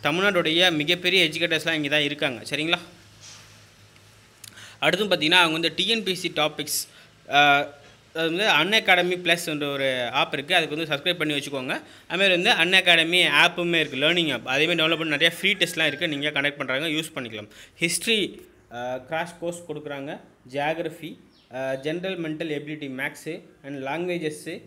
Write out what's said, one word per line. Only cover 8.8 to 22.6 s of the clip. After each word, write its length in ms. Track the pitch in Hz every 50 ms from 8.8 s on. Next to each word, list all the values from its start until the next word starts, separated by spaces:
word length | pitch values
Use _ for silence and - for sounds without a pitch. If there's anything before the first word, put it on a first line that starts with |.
| 214 202 185 180 175 180 180 175
Plus 220 | 180 165 170 170 - 165
என்ற 120 | 156 147 147 143 139
ஒரு 100 | 139 135 135 127 127 120 117 120 139
ஆப் 160 | 165 165 -
இருக்கு, 160 | 147 139 147 185
அதுக்கு 180 | 175 160 139 147
வந்து 120 | 156 165 151
subscribe 300 | 151 139 - 180 175 175
பண்ணி 160 | 156 151 147
வச்சுக்கோங்க. 380 | 139 135 147 139 135 127 135 190 302 - - - - - _
அது 100 | 160 180
மாதிரி 140 | 196 196 180
வந்து 160 | 170 180 226 226 185
அன்அகாடமி 580 | 165 175 190 190 180 180 170 165 160 160 175 180 170 156 143 147 165
ஆப்புமே 340 | 175 175 180 175 175 170 165
இருக்கு, 160 | 156 135 131 131
Learning 280 | 143 156 175 175 170 151 131
app. 120 | 117 113 127
அதே 120 | 131 143 156
மாதிரி 140 | 165 175 165
develop 200 | 160 160 165 156
பண்ணி 140 | 165 160 147
நிறைய 140 | 143 160 165 165
free 140 | - - 196 202 202
டெஸ்ட்லாம் 280 | 180 175 - 160 160 151
இருக்கு, 180 | 139 - 175 165
நீங்க 180 | 147 139 143 151 151
கனெக்ட் 240 | 143 139 143 143 147
பண்றாங்க, 280 | 139 127 131 135 160 170 151
யூஸ் 140 | 156 160 160 -
பண்ணிக்கலாம். 340 | 139 127 113 110 104 104 - - - - - _ -
History, 360 | 165 170 175 - - 226 226 214 180 - - - - - _ _ _ _ 117 120
அஹ், 200 | 123 127 127 135 - -
crash 300 | 160 160 170 175 - -
course 220 | 170 170 170 175 - -
கொடுக்குறாங்க, 440 | 151 147 147 147 143 139 139 147 180 226 - - _ _ _ 123
Geography, 580 | 127 143 143 151 165 165 170 156 156 - 151 170 - - - _ _ _ _ _ - 131
அஹ், 180 | 135 135 135 135 135
general 340 | 151 160 175 175 190 190 175 165
mental 260 | 156 156 151 165 160 151
ability 320 | 147